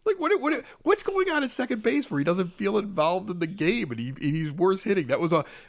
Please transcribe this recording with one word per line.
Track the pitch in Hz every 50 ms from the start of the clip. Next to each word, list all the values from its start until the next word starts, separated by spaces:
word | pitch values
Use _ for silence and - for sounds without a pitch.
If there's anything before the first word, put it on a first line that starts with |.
| -
Like, | 427 392 370
what, | 302 339 415 320
what, | 254 302 320 247 - - - -
what's | - 320 415 415 -
going | 392 392 381 370 381
on | 320 294 277
at | 240
second | - - 254 - 254 214 -
base | 240 269 294 247 -
where | - 143
he | 143
doesn't | 170 175 190 185 175 -
feel | - 202 196 214
involved | 214 208 202 185 156 151 165 180 185 196 214
in | 180 175
the | 165
game | 160 196 196 151 175 233 233 196 135
and | 117 110
he, | 120 131
and | 135 -
he's | 156 143 151 160 160 151
worse | 143 175 175 190 190 190
hitting?" | - 214 202 185 143
That | 117 143 143
was | 175 160
a, | 170 156 139 - - - -